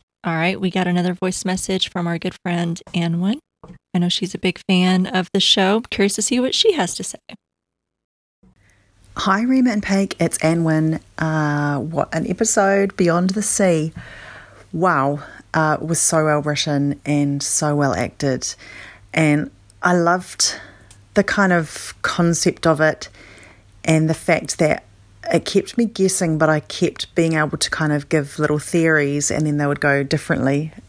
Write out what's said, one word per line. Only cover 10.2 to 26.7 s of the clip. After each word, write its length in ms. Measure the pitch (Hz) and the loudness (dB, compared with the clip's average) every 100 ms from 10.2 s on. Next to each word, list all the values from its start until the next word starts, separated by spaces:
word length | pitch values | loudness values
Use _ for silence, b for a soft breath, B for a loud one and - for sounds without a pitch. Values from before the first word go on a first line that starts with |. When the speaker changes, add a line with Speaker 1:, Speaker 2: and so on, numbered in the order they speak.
| 165 - | -2 0
Speaker 2:
Anwin. 640 | 160 165 160 156 160 160 - - | 0 2 2 2 2 -2 -6 -8
Uh, 640 | 160 156 151 147 147 143 | -4 0 0 0 0 -2
what 340 | 165 165 - | -4 -4 -2
an 160 | 160 - | -2 -4
episode, 640 | 185 220 - 196 196 196 - | -2 0 2 4 4 2 2
Beyond 360 | 175 170 185 | 2 4 2
the 100 | 196 | 0
Sea. 480 | 208 - 196 160 156 B B B B B B B B | -2 2 2 2 0 B B B B B B B B
Wow. 520 | 165 180 151 135 147 B B - | 0 2 2 0 -2 B B -4
Uh, 260 | 160 156 151 | 0 2 0
it 40 | 160 | -2
was 120 | 165 | -2
so 240 | - 165 156 | 2 2 2
well 180 | 147 | 2
written 580 | 147 147 151 143 143 139 - | 0 -2 -2 0 0 -2 -2
and 360 | 147 143 143 | 0 0 -2
so 340 | - - 151 147 | -4 -2 0 2
well 200 | 139 92 | 2 0
acted. 580 | 117 - 143 127 - - B B B B - - | -4 -2 -2 -2 -4 -12 B B B B -8 0
And 340 | 156 147 - - - _ | 2 2 0 -10 -20 _
I 120 | 180 | 0
loved 600 | 180 170 185 180 - - B B B B - _ - | 2 2 0 -2 -4 -4 B B B B -20 _ 0
the 80 | |
kind 300 | 196 - 190 | 0 2 2
of 400 | 175 156 - - - | 2 0 -6 -10 -8
concept 640 | - - 170 160 175 - 165 | -4 0 2 2 0 0 0
of 160 | 151 | 2
it 260 | 156 - - B B B B B B - 160 | 2 0 -8 B B B B B B -6 0
and 240 | 160 156 | 2 2
the 60 | 160 | 0
fact 420 | - 160 - - | 0 0 -2 0
that 260 | 156 - - _ _ - - | 0 0 -6 _ _ -14 -2
it 140 | 156 - | -2 2
kept 320 | 196 - - | 0 0 0
me 80 | 233 | -2
guessing, 540 | - 190 - 170 156 | 0 0 0 -2 2
but 100 | 156 | 2
I 100 | 151 | 2
kept 520 | - | -2